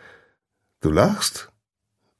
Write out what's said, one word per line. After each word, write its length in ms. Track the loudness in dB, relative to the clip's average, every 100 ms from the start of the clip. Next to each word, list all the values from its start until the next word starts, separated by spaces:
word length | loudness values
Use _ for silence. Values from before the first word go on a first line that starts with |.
| -20 -20 _ _ _ _ _ _
Du 100 | 0
lachst? 600 | 2 2 0 -6 -8 -18 _ _ _ _ _ _